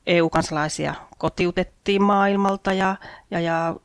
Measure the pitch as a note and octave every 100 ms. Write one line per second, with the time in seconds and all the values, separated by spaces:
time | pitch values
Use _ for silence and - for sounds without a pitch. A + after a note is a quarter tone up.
0 | - F3 E3 E3 - D#3 D3+ - D3+ D#3
1 | - - D#3+ - F3 F3+ F3+ _ - G3
2 | G3+ G3+ G3 G3+ G3 G3 - F#3+ F#3+ F#3+
3 | - - _ F3+ E3+ E3 E3 E3